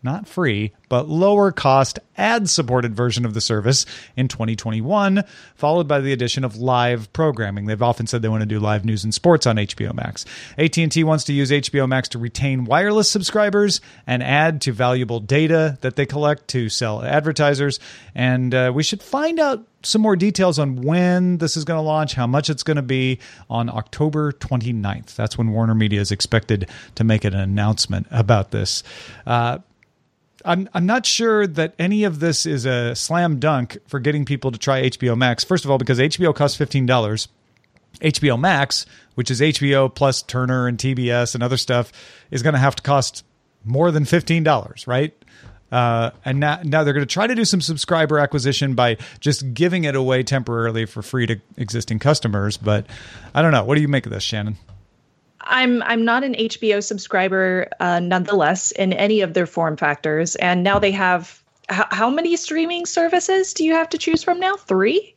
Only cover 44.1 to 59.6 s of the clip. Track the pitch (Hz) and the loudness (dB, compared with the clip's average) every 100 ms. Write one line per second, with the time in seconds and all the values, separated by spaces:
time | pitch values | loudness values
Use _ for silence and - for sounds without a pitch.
44.1 | 170 - 165 156 135 - - - 123 151 | 2 2 2 4 2 0 -14 -4 0 0
45.1 | _ _ - - - _ 127 120 117 117 | _ _ -20 -20 -20 _ 0 2 2 -2
46.1 | - - 135 147 151 165 156 147 143 139 | -4 -4 -2 0 -2 0 0 2 0 -2
47.1 | 180 220 240 214 190 147 156 - 165 151 | 0 0 2 2 0 -2 -6 -2 0 2
48.1 | 147 143 147 127 135 139 123 123 110 - | 2 2 0 0 0 0 2 2 0 -6
49.1 | - 151 139 135 117 175 180 156 135 131 | -6 -2 -2 -4 0 0 2 0 0 2
50.1 | 127 127 139 120 117 113 113 113 - 104 | 0 0 -2 -2 -2 0 -2 -4 -6 -6
51.1 | 131 120 110 _ - 117 113 104 110 143 | -2 0 -2 _ -10 -6 -6 -4 0 2
52.1 | 151 117 101 101 104 101 104 104 - - | 2 0 -2 -2 -2 0 0 -2 -16 -20
53.1 | - - - 165 139 104 151 151 139 110 | -20 -6 2 4 4 4 2 2 0 -2
54.1 | 101 - 110 104 107 _ - _ _ _ | -8 -6 -4 -6 -8 _ -20 _ _ _
55.1 | _ _ _ - 254 254 247 - 233 226 | _ _ _ -4 0 2 2 0 0 2
56.1 | 233 269 240 220 - 220 202 202 208 - | 0 -2 -4 -4 -2 0 0 -2 -8 -4
57.1 | 196 185 190 185 185 - - 180 175 175 | 0 0 2 0 0 -4 -4 0 0 0
58.1 | 185 185 202 151 185 - - 190 180 202 | 0 2 2 2 2 -2 -2 -2 2 2
59.1 | 214 185 165 170 - | 2 2 0 -2 -2